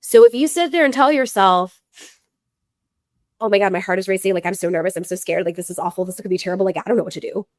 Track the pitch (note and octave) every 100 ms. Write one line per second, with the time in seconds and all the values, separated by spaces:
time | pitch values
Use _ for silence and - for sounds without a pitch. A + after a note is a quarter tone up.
0 | - A#3 A#3 A#3+ D4+ F4 E4+ E4 D4 C4
1 | C#4 D4+ B3 - F#3+ F3+ F#3 _ _ -
2 | - _ _ _ _ _ _ _ _ _
3 | _ _ _ _ A3 G3+ G3 F3+ F#3 F#3
4 | F#3+ F#3+ G3 F#3 F3 F#3 E3+ F3 E3+ F3
5 | F3+ F#3 - E3+ F3 E3 F3 F3 F3 F3
6 | F#3 F#3 G#3 F#3 F#3+ F#3 F#3+ E3+ - A#3
7 | F3+ D#3+ A2+ - G#3